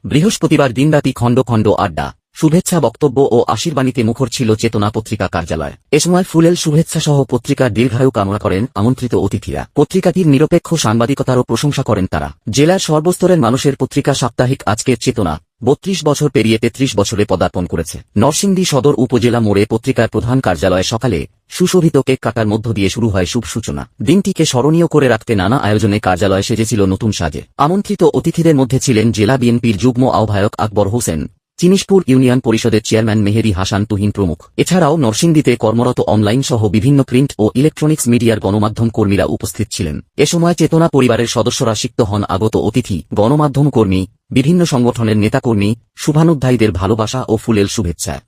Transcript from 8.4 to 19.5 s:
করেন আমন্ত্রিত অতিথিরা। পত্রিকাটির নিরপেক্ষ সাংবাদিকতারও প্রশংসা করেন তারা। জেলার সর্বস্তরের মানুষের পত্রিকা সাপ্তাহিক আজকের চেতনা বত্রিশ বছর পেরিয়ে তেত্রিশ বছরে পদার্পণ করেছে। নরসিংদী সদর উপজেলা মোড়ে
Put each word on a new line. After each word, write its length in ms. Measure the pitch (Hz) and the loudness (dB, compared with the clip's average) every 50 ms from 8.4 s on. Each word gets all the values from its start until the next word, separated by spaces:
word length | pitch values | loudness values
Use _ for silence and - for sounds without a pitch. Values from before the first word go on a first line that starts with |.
| - | -4
করেন 180 | 104 90 95 117 131 _ 98 | -4 -4 -4 -4 -4 _ -2
আমন্ত্রিত 340 | 101 120 131 123 123 120 - 95 85 | 0 0 0 -2 -4 -4 -2 -2 -2
অতিথিরা। 360 | 98 - 104 - - 69 69 67 _ _ - | -2 -4 -6 -6 -6 -8 -8 -10 _ _ 0
পত্রিকাটির 480 | 151 _ - 190 - 185 - 180 190 156 139 | 0 _ 0 0 0 0 0 2 2 2 4
নিরপেক্ষ 360 | 135 151 - 175 170 _ - 170 151 - | 4 2 2 0 -2 _ -2 -4 -2 0
সাংবাদিকতারও 600 | 110 110 117 117 117 139 - 135 - 127 123 123 - | 0 2 2 0 0 0 -2 -2 0 0 0 0 0
প্রশংসা 340 | 117 113 - 147 - - 131 - | -2 -2 -2 -2 -2 -2 -2 -2
করেন 160 | 113 - 92 - - | 0 -2 -2 -2 -4
তারা। 160 | 78 71 76 - _ _ 120 107 | -6 -6 -6 -12 _ _ -4 0
জেলার 260 | 123 143 165 185 190 - - | 2 2 4 2 0 0 0
সর্বস্তরের 540 | 156 156 151 180 180 - - 175 180 165 120 | -2 0 0 0 0 0 2 2 4 4 2
মানুষের 280 | 110 123 135 - 147 135 _ | 2 0 0 0 -2 -2 _
পত্রিকা 300 | 131 - - 147 131 151 139 - | -6 -2 -2 -2 0 0 -2 0
সাপ্তাহিক 380 | 143 120 _ - 127 123 139 - - - | -2 -4 _ -2 0 0 0 -2 -2 -4
আজকের 260 | 107 113 - - 123 113 - | -4 -2 0 -2 -2 -2 -4
চেতনা 280 | 139 120 117 101 82 76 - _ _ _ _ 117 | -8 -4 -4 -4 -4 -4 -6 _ _ _ _ 0
বত্রিশ 320 | 120 147 - - 185 196 160 156 156 | 0 0 0 -2 -6 -6 -2 -2 -2
বছর 180 | 143 - 151 143 _ | 0 0 -2 0 _
পেরিয়ে 260 | - 107 110 110 110 - | 0 2 2 0 0 0
তেত্রিশ 280 | 117 - - 135 127 - 104 | -4 -2 -2 -4 -2 0 -2
বছরে 240 | 98 - 113 92 104 - | -2 -2 0 -2 0 0
পদার্পণ 320 | 95 87 95 87 - 92 90 85 | 0 0 0 -2 -2 -4 -6 -4
করেছে। 260 | - 82 80 - - 69 - _ _ 104 | -4 -6 -6 -8 -12 -16 -18 _ _ 0
নরসিংদী 440 | 113 139 156 - - 202 190 180 185 - | 0 0 0 0 0 0 0 0 0 0
সদর 220 | 151 135 120 147 143 - 127 | 0 2 2 2 2 2 0
উপজেলা 360 | 120 135 120 104 120 110 120 | 0 0 0 2 2 0 2
মোড়ে 240 | 113 104 | 0 2